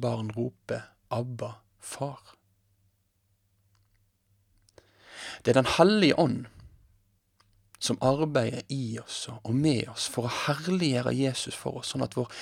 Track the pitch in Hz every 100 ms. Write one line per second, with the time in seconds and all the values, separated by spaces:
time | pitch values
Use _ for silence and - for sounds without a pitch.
0 | 123 117 110 110 123 - - 117 110 _
1 | - 113 123 117 117 107 _ _ - -
2 | 139 135 - - _ _ _ _ _ _
3 | _ _ _ _ _ _ _ _ _ _
4 | _ _ _ _ _ _ _ _ _ _
5 | - - - - - 135 123 - 180 214
6 | 175 - 151 - - - - - _ _
7 | _ _ _ _ _ _ _ - - -
8 | 127 143 156 135 113 123 - 139 117 113
9 | - - - 117 - 123 151 131 - -
10 | - - 120 - - 143 165 185 165 123
11 | 123 123 135 127 - - 131 127 - 135
12 | 120 - 123 -